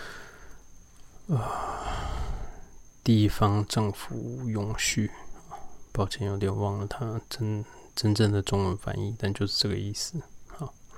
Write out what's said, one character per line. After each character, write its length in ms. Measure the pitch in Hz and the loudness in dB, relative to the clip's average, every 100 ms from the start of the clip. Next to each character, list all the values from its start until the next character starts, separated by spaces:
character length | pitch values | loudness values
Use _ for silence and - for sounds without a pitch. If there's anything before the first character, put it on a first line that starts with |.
| - - - - - - - - - - - - - | -10 -12 -14 -16 -16 -16 -16 -20 -20 -20 -18 -14 0
呃， 140 | 135 - - - - - - - - - - - - - - - - | 0 0 -4 -4 -4 -4 -2 -2 -2 -2 -2 -4 -8 -14 -14 -18 -4
地 260 | - 110 104 | 6 8 8
方 380 | - 107 104 104 | 6 4 4 2
政 260 | 110 107 | 2 0
府 560 | - - 120 117 127 123 | -2 -6 -6 -6 -4 -2
永 300 | 107 101 107 | -2 0 0
续。 320 | - - 107 - - - - - - - - | 0 2 0 -2 -10 -10 -10 -10 -8 -8 -4
抱 160 | - 95 | 0 0
歉， 220 | - 101 | 0 -2
有 80 | 98 | 2
点 200 | 98 101 | 0 2
忘 220 | 101 101 | 0 0
了 80 | 101 | -2
它 340 | - 113 113 - | -4 -4 -4 -6
真-， 360 | - 110 107 110 - - - | -2 -2 -2 -4 -12 -12 0
真 180 | 107 | 4
正 160 | 104 107 | 6 6
的 100 | 101 | 6
中 260 | 95 98 95 | 4 2 2
文 100 | 90 | 0
翻 200 | 110 101 | -2 -2
译， 200 | 101 113 | -2 0
但 160 | 101 | 0
就 140 | 101 101 | 2 0
是 100 | - | 2
这 100 | 104 | 0
个 80 | 101 | 0
意 160 | 101 | -2
思。 300 | 107 - 165 - - - | -4 -4 -6 -8 -12 -14
好， 260 | - 135 - - | -8 -8 -10 -18